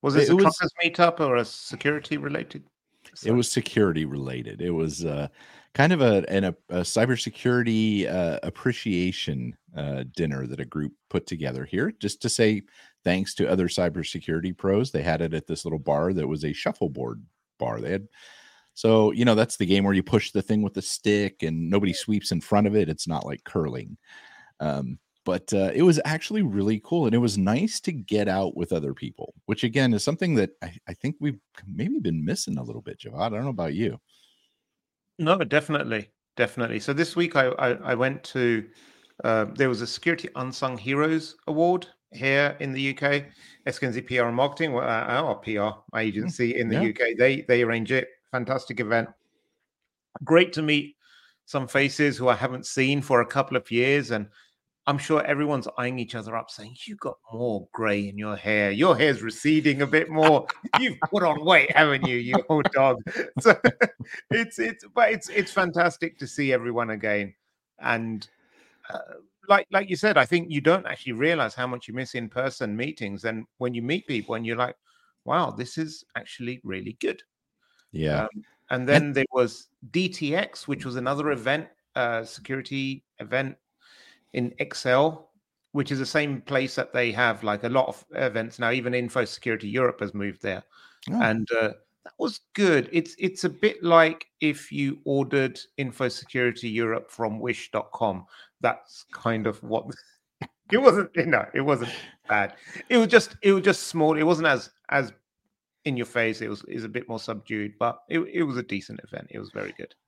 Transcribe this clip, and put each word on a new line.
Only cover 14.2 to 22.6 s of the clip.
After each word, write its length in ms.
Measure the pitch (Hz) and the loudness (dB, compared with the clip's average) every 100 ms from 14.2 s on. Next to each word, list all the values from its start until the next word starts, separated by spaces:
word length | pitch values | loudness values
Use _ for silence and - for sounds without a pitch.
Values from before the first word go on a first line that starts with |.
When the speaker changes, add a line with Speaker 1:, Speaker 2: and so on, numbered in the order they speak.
| - 80 92 90 | -4 -2 -2 -4
Speaker 2:
pros. 360 | 98 98 131 | 0 2 2
They 100 | 80 | -2
had 200 | 78 80 | 0 0
it 120 | 82 | 0
at 140 | 78 - | -4 -6
this 160 | 78 | -8
little 160 | 85 78 | -4 -4
bar 320 | 67 73 85 | 0 2 2
that 160 | 95 71 | 0 -2
was 160 | 76 | -2
a 80 | 76 | -4
shuffleboard 680 | - - - 175 67 - 57 104 _ _ _ | -4 -4 -2 -4 -4 -8 -10 -16 _ _ _
bar. 220 | 62 57 | -6 -4
They 100 | 57 | -4
had, 160 | 95 104 _ - - - _ _ | -4 -6 _ -20 -20 -20 _ _
so, 380 | - 110 110 107 | 0 6 8 6
you 140 | - 120 | 6 4
know, 80 | |
that's 240 | 107 110 - | 6 4 2
the 80 | 92 | 2
game 180 | 98 | 4
where 80 | 98 | 4
you 100 | 98 | 2
push 280 | 90 110 - | 4 2 2
the 100 | 104 | -4
thing 220 | - 107 | 0 0
with 100 | 101 | 0
the 80 | - | -4
stick 640 | - - - 104 101 - | -6 -2 2 2 0 -2
and 260 | 80 80 82 | -4 -2 0
nobody 240 | 98 101 | 2 2
sweeps 400 | 113 - 104 - | -2 0 -2 0
in 80 | 87 | -4
front 260 | - 104 | 0 2